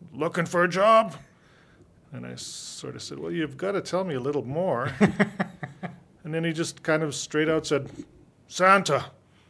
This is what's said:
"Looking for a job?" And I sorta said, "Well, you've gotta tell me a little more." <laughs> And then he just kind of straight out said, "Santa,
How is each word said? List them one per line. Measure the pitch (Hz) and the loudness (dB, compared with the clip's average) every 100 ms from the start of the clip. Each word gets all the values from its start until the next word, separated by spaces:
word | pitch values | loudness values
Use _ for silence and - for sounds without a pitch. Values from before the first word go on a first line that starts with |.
| - | -16
"Looking | 120 160 175 165 | -4 -2 -2 0
for | 175 | 2
a | 180 | 2
job?" | 175 208 226 208 143 - _ _ _ _ - - _ _ | 4 6 6 4 -2 -18 _ _ _ _ -20 -20 _ _
And | 123 | -14
I | 123 123 | -12 -12
sorta | - - - - 135 120 | -14 -14 -14 -12 -12 -12
said, | - 143 | -12 -10
"Well, | 160 | -6
you've | 170 151 131 | -4 -4 -4
gotta | 185 196 | -4 -4
tell | - 185 | -2 -2
me | 190 131 | -2 -4
a | |
little | 127 147 117 | -2 -2 -2
more." | 147 185 120 135 - | -2 0 0 -2 4
<laughs> | 208 - 202 - 175 - 143 - 180 - - _ | 4 4 0 -2 -8 -8 -14 -12 -14 -14 -20 _
And | 156 | -8
then | 160 | -4
he | 165 | -2
just | 160 170 - | -2 -6 -4
kind | - 156 | 0 0
of | 160 | 0
straight | 139 - 151 156 | -6 -4 0 2
out | 160 156 | 0 0
said, | 143 127 - - - - _ - | -2 -2 -12 -18 -20 -20 _ -12
"Santa, | - 185 196 175 139 - - _ _ _ | 4 6 6 6 0 -2 -14 _ _ _